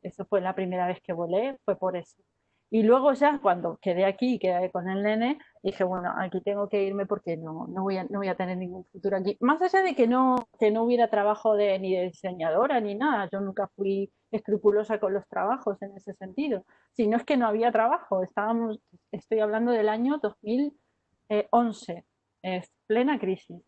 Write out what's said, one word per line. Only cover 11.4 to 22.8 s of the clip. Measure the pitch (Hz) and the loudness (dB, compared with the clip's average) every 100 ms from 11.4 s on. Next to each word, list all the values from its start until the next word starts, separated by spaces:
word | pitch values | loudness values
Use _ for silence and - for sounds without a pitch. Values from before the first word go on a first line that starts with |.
| 220 | 2
de, | 208 208 190 | 4 4 0
ni | 190 | 0
de | 185 180 | 0 -2
diseñadora | 170 190 180 160 160 269 262 | -6 -10 -4 0 2 2 0
ni | 208 | -2
nada, | 202 285 233 190 | -2 0 0 -2
yo | 196 | -6
nunca | 196 190 196 | -6 -4 -6
fui | - 196 196 196 _ _ | -4 -2 0 -2 _ _
escrupulosa | 220 - 208 214 208 214 208 | -8 -2 2 4 2 0 -2
con | 190 | 0
los | 196 - | -2 -4
trabajos | 190 190 254 214 196 | -4 -2 -2 -4 -6
en | 202 196 | -10 -14
ese | 196 | -16
sentido, | 190 190 190 294 202 - _ _ | -14 -10 -6 -4 -4 -6 _ _
sino | - 214 233 | 0 2 2
es | |
que | 247 285 | 2 2
no | 233 | 2
había | 214 233 | 2 2
trabajo. | 233 226 233 - 190 | 4 2 0 -2 -2
Estábamos, | 185 - 214 233 233 214 _ 175 _ | -2 -4 -2 -2 -2 -6 _ -20 _
estoy | 180 _ 226 | -14 _ 0
hablando | 214 220 233 | 0 0 2
del | 233 214 | 2 2
año | 220 247 302 | 2 0 0
dos | - - | -2 -6
mil | 208 247 294 _ _ _ _ _ _ 208 - | -4 0 -2 _ _ _ _ _ _ -2 2
once, | 233 233 202 - 175 - _ _ _ | 2 2 -4 -10 -12 -14 _ _ _
es | 185 180 180 _ | -6 -6 -8 _